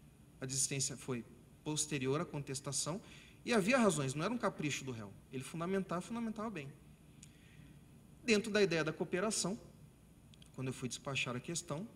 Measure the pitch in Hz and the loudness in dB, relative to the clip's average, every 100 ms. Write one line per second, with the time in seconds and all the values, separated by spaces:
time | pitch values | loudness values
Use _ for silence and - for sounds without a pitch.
0 | - - - - 135 135 - 139 - 131 | -20 -20 -20 -8 -2 2 2 2 -2 -4
1 | - 123 113 - - - 151 151 - 147 | -4 -4 -4 -16 -20 -8 -2 -2 0 0
2 | 131 147 160 147 143 131 139 131 143 196 | 2 2 0 -4 -4 -6 -4 -2 -2 -4
3 | - - - - - 233 180 262 214 151 | -6 -18 -18 -8 2 4 6 8 8 6
4 | 135 147 185 240 196 - 151 - 131 113 | 2 2 0 2 0 0 -2 -2 -4 -6
5 | 101 104 - 131 127 160 175 196 185 175 | -8 -12 -8 -8 -6 -4 0 0 0 -4
6 | - 233 226 214 220 180 139 - - - | -4 -4 -4 -4 -6 -6 -8 -12 -20 -20
7 | - - - - - - - - - - | -20 -20 -20 -20 -20 -20 -20 -20 -20 -20
8 | - - 240 208 214 208 185 165 156 156 | -20 -4 4 4 6 4 6 4 2 0
9 | 175 180 220 214 180 226 - - - - | 0 2 2 2 0 -2 -8 -20 -20 -20
10 | - - - - - - 131 123 127 - | -20 -20 -20 -20 -16 -6 -6 -4 -6 -6
11 | 147 135 131 123 - 170 - 147 226 | -4 -2 -2 -4 -4 -6 -4 -4 -6